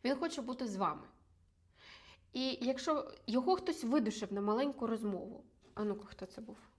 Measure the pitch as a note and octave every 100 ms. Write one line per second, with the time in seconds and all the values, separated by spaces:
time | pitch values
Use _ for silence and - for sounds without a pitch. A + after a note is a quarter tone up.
0 | A#3+ C4+ E4 D4 A#3+ B3+ A#3+ F#3+ F3+ D3+
1 | - - - _ - _ _ - - -
2 | - - - B3 C4 B3+ B3 C4 - D4+
3 | - - - A#3+ C4 F#4 F4+ D#4+ A3+ D4
4 | A3 G#3+ G3 G3+ G3+ A3 C#4+ C4+ A3+ A3
5 | G#3 F#3+ G3 - - - - - G#3 G3+
6 | G#3 - F#3+ - A3 G#3 -